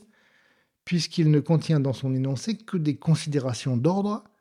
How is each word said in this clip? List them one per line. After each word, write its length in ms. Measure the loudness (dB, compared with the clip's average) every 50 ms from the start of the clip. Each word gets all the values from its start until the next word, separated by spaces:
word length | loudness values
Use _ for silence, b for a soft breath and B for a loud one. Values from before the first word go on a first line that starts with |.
| -8 b b b b b b b b b b b b b b b _
puisqu'il 460 | -2 -2 -2 -2 -2 0 2 4 4
ne 100 | 4 4
contient 400 | 4 2 2 2 2 2 0 2
dans 140 | 2 0 -2
son 200 | -2 -2 -2 -2
énoncé 420 | -2 -2 -2 -4 -4 -4 -6 -6
que 200 | -6 -6 -6 -4
des 200 | -2 -2 -2 -2
considérations 840 | -2 2 2 2 2 0 -2 -4 -2 -2 -2 -6 -4 -2 -2 0 2
d'ordre 440 | 2 2 2 2 0 -2 -4 -6 -10 _ _ _